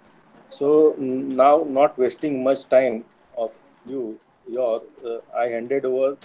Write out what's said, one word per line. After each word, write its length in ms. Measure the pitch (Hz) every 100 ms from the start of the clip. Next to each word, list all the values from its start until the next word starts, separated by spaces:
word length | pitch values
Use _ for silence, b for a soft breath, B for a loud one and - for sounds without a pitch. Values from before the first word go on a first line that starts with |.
| _ _ _ _ _
So, 440 | - 143 151 156 -
n-, 300 | 131 131 135
now, 360 | 131 135 147 156
not 320 | 135 147 -
wasting 460 | 123 127 156 139
much 240 | 131 135 -
time 380 | 131 131 113 117 _ _ 120
of 160 | 113 - _ _ 123
you, 340 | 135 113 107 _ _ -
your, 340 | 117 123 113 - - 117
uh, 140 | 117 -
I 140 | 120 120
handed 380 | 117 120 139 131
over 320 | 127 135 139